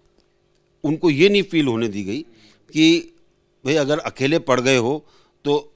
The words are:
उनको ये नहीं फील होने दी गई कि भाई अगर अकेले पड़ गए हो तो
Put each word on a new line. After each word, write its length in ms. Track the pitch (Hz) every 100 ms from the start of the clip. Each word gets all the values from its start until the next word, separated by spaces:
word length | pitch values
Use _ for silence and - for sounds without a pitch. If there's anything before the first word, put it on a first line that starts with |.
| _ _ _ _ _ _ _ _
उनको 260 | 143 156 180
ये 180 | 139 190
नहीं 140 | 202
फील 240 | - 165 143
होने 220 | 113 117
दी 160 | 101
गई 180 | 95 123 160 _ _ _ _
कि 420 | 151 160 170 - _ _ _ _ _ 127
भाई 80 |
अगर 240 | 156 139 151
अकेले 400 | 135 - 135 160
पड़ 220 | - 127
गए 160 | 123 131
हो 300 | 117 151 - _ _ _
तो 280 | 143 147 -